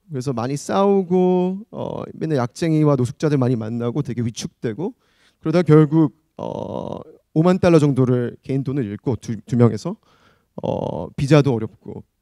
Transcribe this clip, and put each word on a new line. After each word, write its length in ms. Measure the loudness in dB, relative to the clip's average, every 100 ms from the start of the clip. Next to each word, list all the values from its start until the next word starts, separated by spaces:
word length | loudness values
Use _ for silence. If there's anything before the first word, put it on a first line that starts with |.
| -12
그래서 240 | -8 -6
많이 240 | -4 -4 -6
싸우고, 1080 | -4 0 2 2 2 2 2 2 0 -4 -10
어, 300 | -10 -8 -10 -12
맨날 240 | -8 -4 -2
약쟁이와 580 | -2 -2 0 2 4 2
노숙자들 420 | 0 -2 -2 0
많이 180 | 0 -2
만나고 460 | -4 -6 -4 -4
되게 200 | -6 -4
위축되고 720 | -6 -6 -14 _ -8 -6 -8 -10 _ _ _ _
그러다 220 | -2 0
결국, 540 | 6 6 6 4 2 -2 _ -12
어, 600 | -10 -8 -10 -10 -10 -12 -14 -20 _
오만 260 | 0 2 4
달러 200 | 6 6
정도를 580 | 4 2 2 2 -2 -8
개인 220 | -6 -4
돈을 200 | -4 -4
잃고 320 | -6 -6 -4 -6
두, 200 | -6 -10 -2
두 100 | 4
명에서, 400 | 4 4 -8 -12 _ _ _ _ _ -10
어, 460 | -6 -4 -6 -8 -10
비자도 420 | -4 4 4 4
어렵고 500 | 0 -6 _ -16 -16 -18 _